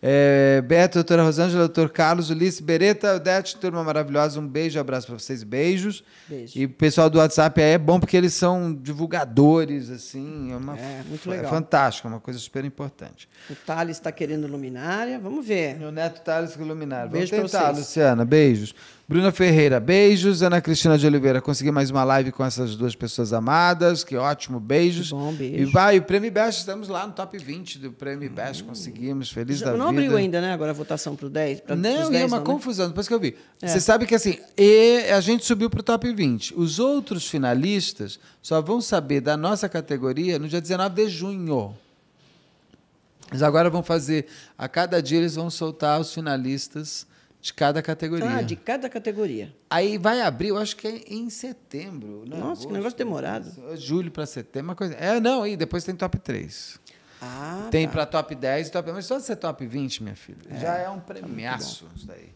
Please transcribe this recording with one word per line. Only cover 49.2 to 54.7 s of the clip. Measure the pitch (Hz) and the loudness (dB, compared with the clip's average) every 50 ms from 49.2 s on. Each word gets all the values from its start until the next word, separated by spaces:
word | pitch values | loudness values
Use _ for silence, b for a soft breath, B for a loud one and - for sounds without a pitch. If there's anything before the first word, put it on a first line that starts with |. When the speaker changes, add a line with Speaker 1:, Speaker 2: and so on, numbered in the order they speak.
| 214 185 127 110 101 117 - _ _ _ | -4 -4 -4 -8 -10 -12 -16 _ _ _
Speaker 1:
Aí | - 165 190 202 208 208 | -2 0 0 0 -2 0
vai | 175 214 226 247 | 0 0 0 2
abrir, | 233 180 135 117 165 214 | 0 -2 -2 -2 -4 -2
eu | 202 202 | -2 -2
acho | 214 208 - | -4 -6 -8
que | - - | -8 -10
é | 214 226 226 - - | -10 -10 -10 -14 -14
em | 208 220 233 240 | -12 -10 -10 -10
setembro, | 214 - - 254 247 254 _ _ - 139 160 196 190 143 107 104 104 104 110 | -12 -12 -12 -14 -14 _ _ _ -14 -14 -12 -12 -14 -16 -14 -14 -16 -16 -16
né? | - - | -14 -12
Speaker 2:
Nossa, | 175 202 269 339 - | -10 -8 -8 -8 -10
que | 233 | -10
Speaker 1:
Agosto, | - 208 | -8 -8
Speaker 2:
negócio | 196 202 240 240 - | -6 -6 -6 -6 -6
demorado. | 254 233 180 139 135 151 202 226 - - - - 127 131 165 | -6 -6 -6 -6 -6 -6 -8 -8 -10 -14 -18 -18 -16 -16 -14
Speaker 1:
é | |
julho | 160 139 131 147 180 185 170 | -14 -8 -2 -2 -2 -2 -4
pra | 151 - 151 | -8 -10 -10
setembro, | 143 - 135 113 _ _ 135 139 | -10 -10 -14 -14 _ _ -10 -10
uma | 170 | -10